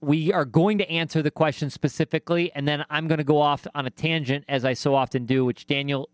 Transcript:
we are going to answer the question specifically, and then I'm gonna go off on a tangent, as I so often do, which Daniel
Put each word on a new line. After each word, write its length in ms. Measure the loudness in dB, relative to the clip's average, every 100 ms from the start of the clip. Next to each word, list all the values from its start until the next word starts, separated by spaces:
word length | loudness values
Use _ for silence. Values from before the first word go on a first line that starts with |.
we 320 | 0 2 2
are 140 | 2 2
going 320 | 2 2 2
to 120 | 0
answer 300 | -2 -2 0
the 100 | -2
question 380 | 2 0 0 -6
specifically, 840 | -2 -2 0 -2 -2 -2 -2 -2
and 120 | -2 -2
then 200 | -2 -4
I'm 180 | -4 0
gonna 160 | -2
go 140 | 0 2
off 240 | 2 0 -4
on 100 | -8
a 60 | -8
tangent, 560 | -4 -2 -2 0 -4 -2
as 160 | -2
I 80 | 0
so 220 | 0 2
often 320 | 2 2 -2 0
do, 180 | 2
which 220 | 2 0 -2
Daniel 420 | -2 0 -4 -4